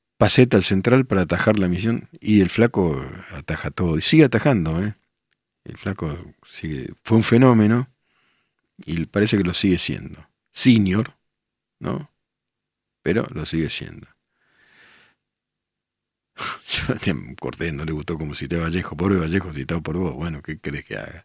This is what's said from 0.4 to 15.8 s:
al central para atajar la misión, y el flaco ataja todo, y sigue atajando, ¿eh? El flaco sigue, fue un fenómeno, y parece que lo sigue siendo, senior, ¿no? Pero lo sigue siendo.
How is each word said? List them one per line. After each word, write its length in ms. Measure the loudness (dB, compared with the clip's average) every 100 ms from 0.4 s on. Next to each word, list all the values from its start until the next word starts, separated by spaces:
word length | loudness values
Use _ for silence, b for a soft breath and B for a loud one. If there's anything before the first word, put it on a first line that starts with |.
| 6 4
al 80 |
central 400 | 2 0 4 2
para 180 | 2 0
atajar 360 | 0 0 2 2
la 100 | 0
misión, 400 | 0 -2 -4 -8 -8
y 200 | 2 4
el 80 | 4
flaco 560 | 2 2 2 0 -2 -8 -14 -16
ataja 380 | -14 -10 -8 -6
todo, 280 | -4 -2 0
y 40 |
sigue 220 | 4 6
atajando, 580 | 6 4 2 2 0 -2
¿eh? 120 | -4 -8 _ _ _ _ _ _
El 120 | -20 -10
flaco 580 | -8 -6 -6 -8 -12 _ _
sigue, 460 | -12 -10 -8 -10 -14
fue 160 | 2 2
un 40 |
fenómeno, 680 | 6 6 8 8 6 2 -2 _ _ _ _ _ _ _ _ -18
y 260 | -8 -6
parece 320 | -2 0 2 2
que 80 |
lo 80 | 0
sigue 260 | 0 0 0
siendo, 480 | -2 -8 -10 -18 -20 _ _ 0
senior, 580 | 4 6 4 0 -2 _ _ _ _ _ _ _
¿no? 320 | -8 -8 -10 _ _ _ _ _ _ _ _ _
Pero 240 | -2 -2 -4
lo 100 | -8
sigue 240 | -6 -4 -4
siendo. 400 | -6 -12 -16 -20 _ _ b b b b b b b b b _ _ _ _ _ _